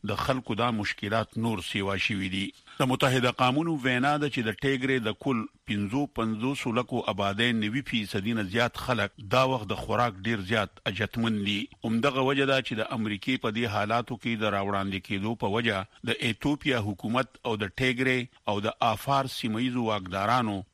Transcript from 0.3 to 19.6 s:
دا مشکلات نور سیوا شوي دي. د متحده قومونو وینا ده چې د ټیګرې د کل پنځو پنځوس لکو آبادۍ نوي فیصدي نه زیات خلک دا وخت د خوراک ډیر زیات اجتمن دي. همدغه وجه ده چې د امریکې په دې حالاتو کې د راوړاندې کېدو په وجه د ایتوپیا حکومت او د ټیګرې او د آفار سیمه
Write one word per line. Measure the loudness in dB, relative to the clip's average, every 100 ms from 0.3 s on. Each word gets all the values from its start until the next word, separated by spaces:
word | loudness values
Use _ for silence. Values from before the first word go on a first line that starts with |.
| -2 -2 0
دا | 0 0
مشکلات | -4 -4 0 0 0 -2 -2
نور | -2 -4
سیوا | -2 0 0 0
شوي | -2 -2 -4
دي. | -6 -8 -20 -2
د | 0
متحده | 2 4 4 2 4
قومونو | 4 4 2 0
وینا | 2 2 2 2
ده | 0
چې | 0 -2
د | 0
ټیګرې | 0 0 2 0 0
د | -2 0
کل | 0 -2 _ -4
پنځو | -2 0 0 -2 -2
پنځوس | -2 0 -2 -2 0 0
لکو | 0 -2 -2
آبادۍ | 0 0 2 2 2
نوي | 0 -2 -2
فیصدي | -2 -2 -2 0 -2
نه | 0
زیات | 0 0 0 -2
خلک | 0 0 -4 0 2
دا | 2
وخت | 0 -4
د | -6
خوراک | -2 2 2 0 -4
ډیر | -2 0
زیات | 0 0 -4 -6
اجتمن | -2 -4 0 0 0 0
دي. | -2 -4 -8
همدغه | -2 2 2 2 2
وجه | 2 4
ده | 2
چې | 0 -4
د | -4 -2
امریکې | -2 -2 -2 0
په | 0 0
دې | 0 0
حالاتو | 2 0 0 -6
کې | -4 0 2
د | 2
راوړاندې | 0 0 -2 -4 -4
کېدو | -2 -2 -2
په | 0 0
وجه | 2 0 -4 -8 -4
د | -2 -2
ایتوپیا | 0 0 0 2 0 0
حکومت | -4 -2 0 -2 -4
او | -4 -2
د | -2 0
ټیګرې | 0 2 2 0 -2 _ -2
او | 0 0
د | 2 0
آفار | 2 0 0 0 -4
سیمه | -4 0